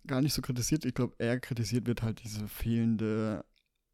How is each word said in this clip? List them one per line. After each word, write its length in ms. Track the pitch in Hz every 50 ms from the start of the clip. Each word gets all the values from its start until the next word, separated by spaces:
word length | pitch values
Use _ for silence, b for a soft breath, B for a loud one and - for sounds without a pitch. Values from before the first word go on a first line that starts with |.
| -
gar 160 | - 135 131 143
nicht 100 | 151 -
so 80 | - 131
kritisiert. 420 | - 127 123 113 - 156 156 -
Ich 100 | 127 117
glaub, 260 | - 123 117 - -
eher 200 | 117 117 120 123
kritisiert 460 | - - 123 117 117 101 117 123 104
wird 160 | 117 120 - -
halt 200 | 113 104 - -
diese 240 | 110 107 107 107
fehlende, 960 | 101 - - - 113 117 117 117 113 113 107 110 107 107 110 110 110 101 76 - _ _ _ _ _ _ _ _ _